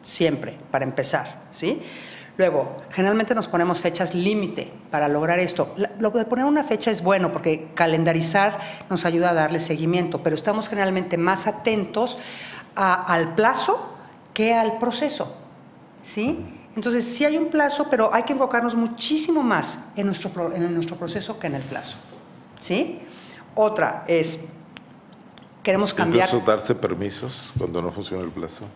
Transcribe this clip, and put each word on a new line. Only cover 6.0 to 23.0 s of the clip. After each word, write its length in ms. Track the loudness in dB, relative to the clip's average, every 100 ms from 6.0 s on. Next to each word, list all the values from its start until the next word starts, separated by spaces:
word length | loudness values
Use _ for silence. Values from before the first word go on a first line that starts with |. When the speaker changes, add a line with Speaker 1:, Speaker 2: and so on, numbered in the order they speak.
| 0
Speaker 1:
de 140 | 0 0
poner 200 | 0 2
una 180 | 2
fecha 260 | 2 0 0
es 140 | 0
bueno 280 | 2 4 2
porque 340 | 0 0 0 -2 2
calendarizar 840 | 4 4 4 4 2 4 4 2 -8 -12 -4
nos 140 | -2 2
ayuda 260 | 2 4
a 20 |
darle 260 | 4 2 0
seguimiento, 640 | 0 0 2 2 0 0
pero 120 | 0 0
estamos 340 | 0 -2 -2
generalmente 480 | 0 0 0 -2 0
más 280 | 2 2 0
atentos 720 | 0 0 0 -2 -2 -2 -4 -12 -14 -14 -14 -12 0
a, 180 | 2
al 420 | 2 2 2 2 4
plazo 580 | 4 4 2 0 -2 -14 -20 -20 -12
que 200 | -2 2 4
al 220 | 2 0
proceso, 560 | -2 0 -2 -2 -8 -10 -20 -20 -20 -20 -20 -20
¿sí? 440 | -10 -2 -2 -2 -6 -14 -12 -4
Entonces, 280 | 0 0 0
sí 200 | 2 2
hay 120 | 2
un 120 | 2
plazo, 380 | 4 2 2 2
pero 200 | 4 4
hay 100 | 4
que 80 | 2
enfocarnos 420 | 0 2 2 2 2
muchísimo 680 | 0 0 0 0 2 2
más 360 | 4 2 0 -8 -10 -4
en 80 | -2
nuestro 220 | -2 -4
pro-, 220 | -4 -2
en 200 | 0 0
nuestro 220 | 0 -2 -4
proceso 420 | -6 -4 -6 -6
que 100 | -4
en 80 | -4
el 80 |
plazo, 340 | -6 -8 -8 -14 -18 -20 -20 -20 -20 -14
¿sí? 440 | -2 0 0 -6